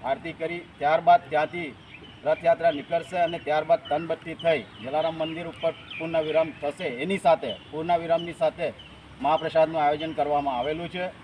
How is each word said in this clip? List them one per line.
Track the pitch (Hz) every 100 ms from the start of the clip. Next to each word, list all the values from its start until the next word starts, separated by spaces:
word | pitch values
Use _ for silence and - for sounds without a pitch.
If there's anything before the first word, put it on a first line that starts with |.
આરતી | 131 - 165
કરી | 156 160 175 165 -
ત્યારબાદ | 143 165 170 175 139
ત્યાંથી | 151 151 175 160 113 - - - - 143
રથયાત્રા | 156 165 160 165
નીકળશે | 147 127 - 165 180
અને | 170 170
ત્યારબાદ | 147 156 156 165 -
તનબત્તી | 175 165 160 160
થઈ | 160 165 151 101 -
જલારામ | 113 151 160
મંદિર | 160 160 160 165
ઉપર | - 165
પૂર્ણવિરામ | 151 - - 165 165 156 156 165 -
થશે. | 147 143
એની | 175 123 156 196
સાથે, | 185 156 143 - -
પૂર્ણવિરામની | 151 160 170 165 165 170
સાથે | 160 160 - - - - - - -
મહાપ્રસાદનું | 139 160 156 156 156 165
આયોજન | 147 151 160
કરવામાં | 151 147 147 143 123
આવેલું | 131 160 170
છે | 180 185 -